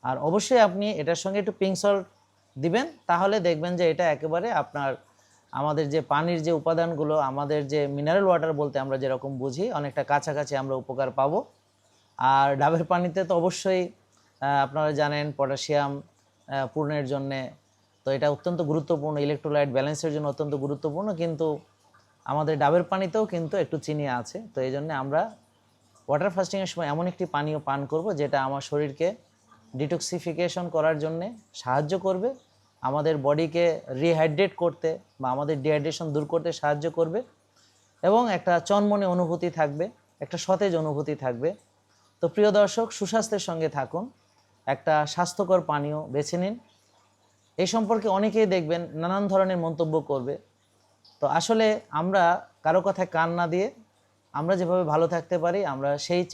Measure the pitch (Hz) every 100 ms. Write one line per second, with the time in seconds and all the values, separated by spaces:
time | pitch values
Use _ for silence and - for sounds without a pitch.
0 | 123 131 147 190 - 254 214 180 208 214
1 | 147 170 190 202 196 190 190 185 202 202
2 | 185 _ _ _ _ - 151 196 311 302
3 | _ 170 196 214 175 160 175 180 170 156
4 | 175 147 156 165 214 190 139 143 139 127
5 | _ _ _ _ _ - 147 151 151 151
6 | 135 143 165 175 156 165 160 165 170 160
7 | 151 156 139 135 143 151 139 151 143 143
8 | 147 180 196 170 160 151 147 135 135 135
9 | 135 131 139 135 135 127 214 180 143 131
10 | 135 143 143 147 143 143 135 131 131 127
11 | 131 127 139 180 277 _ _ _ _ _
12 | _ - 127 135 139 139 143 165 165 175
13 | 175 170 175 180 170 180 190 185 180 -
14 | _ _ _ _ 135 143 135 139 151 147
15 | 147 147 147 139 135 135 - 147 143 139
16 | - _ _ _ - 139 135 - 147 151
17 | 135 139 139 135 131 - _ _ _ _
18 | - 135 147 143 - 175 156 156 147 165
19 | 147 147 143 147 156 147 143 127 139 151
20 | 160 147 151 139 147 143 139 143 156 147
21 | 208 175 170 156 160 147 - _ _ _
22 | _ _ - 143 156 151 143 170 175 190
23 | 190 220 214 175 160 196 156 160 - 151
24 | 143 123 117 185 226 - 131 135 151 147
25 | 135 151 214 - _ _ _ _ _ _
26 | - 147 185 180 185 196 185 - 160 147
27 | 180 175 180 - 147 151 147 139 139 156
28 | 185 165 143 139 135 139 135 147 151 139
29 | 170 220 _ _ _ - _ 127 147 175
30 | - 180 175 160 175 185 175 160 156 156
31 | 156 165 185 233 _ - - 131 151 185
32 | 190 185 220 262 _ _ _ _ 127 143
33 | 151 151 139 147 165 160 175 160 - 131
34 | 160 160 160 151 190 - 170 170 160 170
35 | - _ 131 131 147 151 135 151 147 151
36 | 165 147 151 165 165 160 147 147 160 160
37 | 165 180 254 _ _ _ _ _ _ _
38 | 175 214 240 185 - 175 165 202 208 208
39 | 196 180 175 170 175 160 151 143 185 -
40 | _ _ 151 170 - 190 202 170 156 143
41 | 151 147 131 120 143 202 _ _ _ _
42 | _ _ 170 165 208 202 202 - 226 -
43 | 196 220 220 208 - 165 160 147 131 165
44 | 233 - _ _ _ _ - 143 - 151
45 | 151 - 175 - 190 185 160 147 147 151
46 | 156 131 147 170 185 233 - _ _ _
47 | _ _ _ _ _ - 180 226 214 220
48 | 208 190 214 214 214 185 156 170 175 151
49 | 165 190 202 196 190 180 165 156 165 160
50 | 143 139 123 143 _ _ _ _ _ _
51 | _ _ 143 151 - 226 220 214 - 151
52 | 175 190 170 180 - _ 156 175 185 190
53 | 185 160 165 170 170 175 208 269 - _
54 | _ _ _ - 160 190 175 185 170 151
55 | 165 170 165 180 170 180 185 135 139 143
56 | - 175 180